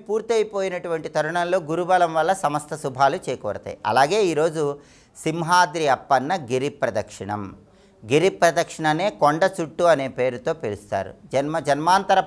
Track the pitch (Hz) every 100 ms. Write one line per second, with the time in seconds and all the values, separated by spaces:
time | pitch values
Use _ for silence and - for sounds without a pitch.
0 | 214 220 214 226 214 196 190 180 175 165
1 | 156 151 151 175 175 185 151 165 175 185
2 | 170 160 160 190 147 147 151 151 143 127
3 | 139 160 - 123 107 95 - 85 107 117
4 | 147 208 190 147 165 160 147 143 - -
5 | _ - 160 160 160 180 175 165 151 123
6 | - 131 135 185 120 127 143 143 127 110
7 | - - 98 104 98 87 - _ _ _
8 | 107 139 185 190 170 160 160 - 156 156
9 | 202 - 147 156 190 190 160 - 175 151
10 | 135 131 127 120 156 160 117 101 - 101
11 | 95 - - 127 143 160 139 143 160 190
12 | 196 190